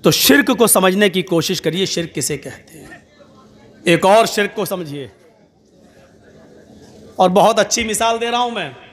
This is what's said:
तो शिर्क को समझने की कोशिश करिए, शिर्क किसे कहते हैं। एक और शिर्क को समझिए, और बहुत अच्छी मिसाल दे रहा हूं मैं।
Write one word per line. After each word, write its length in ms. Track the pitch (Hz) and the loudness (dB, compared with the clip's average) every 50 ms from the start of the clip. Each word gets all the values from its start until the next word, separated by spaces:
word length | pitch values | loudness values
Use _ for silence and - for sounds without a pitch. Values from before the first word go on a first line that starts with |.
| - | 4
तो 60 | 170 | 2
शिर्क 400 | 151 - - - 262 285 240 - | 2 4 4 4 4 4 4 0
को 160 | 247 175 233 | 2 2 2
समझने 420 | 202 - 196 185 185 185 202 208 196 | 2 2 2 2 2 2 2 0 0
की 140 | 156 185 | 0 -2
कोशिश 380 | 165 - 175 165 151 - 185 - | -4 -2 -2 -2 -2 -2 -6 -4
करिए, 260 | - 165 151 185 190 | -4 -4 -4 -2 -4
शिर्क 240 | - - 175 170 151 | -4 -4 -8 -8 -8
किसे 260 | - 156 131 - 151 | -8 -8 -6 -6 -6
कहते 420 | 139 - 139 120 - _ - 160 151 | -8 -10 -16 -18 -18 _ -20 -20 -20
हैं। 280 | 139 - - - _ _ _ _ - _ _ - - - _ - - - - - - | -20 -20 -20 -20 _ _ _ _ -20 _ _ -20 -20 -20 _ -20 -20 -20 -20 -6 0
एक 180 | 170 170 156 - | 2 2 4 4
और 220 | 190 202 226 226 | 4 6 6 4
शिर्क 260 | - - 220 202 196 | 2 0 -4 -4 -4
को 120 | - 214 196 | -4 -8 -6
समझिए, 460 | - 202 185 175 147 143 147 135 110 _ _ _ _ _ _ _ _ _ _ _ _ _ _ _ _ _ - - _ _ _ _ - _ - - - - - - _ - - - - - - - - - - | -6 -6 -8 -8 -12 -12 -14 -14 -16 _ _ _ _ _ _ _ _ _ _ _ _ _ _ _ _ _ -20 -20 _ _ _ _ -20 _ -20 -20 -20 -20 -20 -20 _ -20 -20 -20 -20 -20 -20 -20 -20 -2 0
और 100 | 185 180 | 0 2
बहुत 300 | 180 202 170 208 226 214 | 4 4 4 4 2 2
अच्छी 260 | 196 202 - 233 226 | -2 -2 -2 -4 -4
मिसाल 340 | 220 214 202 226 226 233 226 | -4 -4 -2 -2 -2 -2 -2
दे 120 | 233 240 | -4 -4
रहा 100 | 240 240 | -4 -4
हूं 100 | 247 240 | -4 -4
मैं। 260 | 233 208 170 139 123 - - - | -6 -8 -10 -10 -12 -18 -20 -20